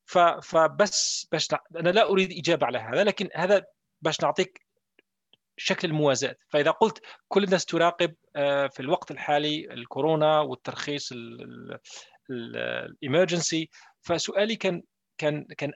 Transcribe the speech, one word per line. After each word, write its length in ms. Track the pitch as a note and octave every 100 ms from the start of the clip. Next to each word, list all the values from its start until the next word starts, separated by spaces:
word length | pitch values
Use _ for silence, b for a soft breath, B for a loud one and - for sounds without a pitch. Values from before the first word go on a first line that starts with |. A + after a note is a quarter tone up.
| -
ف-، 140 | F3+
فبس، 1080 | E3+ E3+ - E3+ D#3+ C#3+ G3+ - - - -
باش 220 | D#3 -
نع-، 260 | D3 - E3
أنا 100 | E3
لا 200 | G3 F3
أريد 220 | F#3+ F#3
إجابة 340 | E3+ D3 E3 B2+
على 120 | B2
هذا، 260 | A2+ C3+
لكن 260 | G#3 - A#2
هذا 320 | D3+ F3+ G3 F#3 _ _ _
باش 200 | D#3+ D3
نعطيك 500 | D3+ D3+ F3+ _ _ _ _ _ _ _ _ _ _ -
شكل 300 | - F#3+ F3+
الموازاة. 480 | D#3 D3 B2+ C3+ - _
فإذا 220 | D3 D3
قلت 300 | - A3 - B B _
كل 160 | G3
الناس 220 | G3 F#3 -
تراقب، 500 | E3 E3+ E3+ F3 D#3+ _ D3+
آه، 320 | C#3+ C#3 C#3
في 120 | -
الوقت 320 | C3 F3+ -
الحالي 640 | C#3+ - D3 D3+ D3+ -
الكورونا 640 | B2 A#2+ C3+ D3 D#3 D3+ D#3
والترخيص 720 | D3 B2 - B2+ - C#3+ -
ال-، 300 | B2 A#2 A#2+
ال-، 380 | B2 A#2+ A#2+ - B B B B -
ال-، 280 | B2 A#2 A#2 A#1+ A#1+ - -
الإمرجنسي، 680 | C#3+ D3+ F#3 E3+ - D#3+ D#3+ B B _
فسؤالي 540 | - E3+ - - G#3+ A3
كان، 280 | F#3+ E3+ - _ _ -
كان، 280 | D3+ D3 C3+ -
كان 140 | C#3+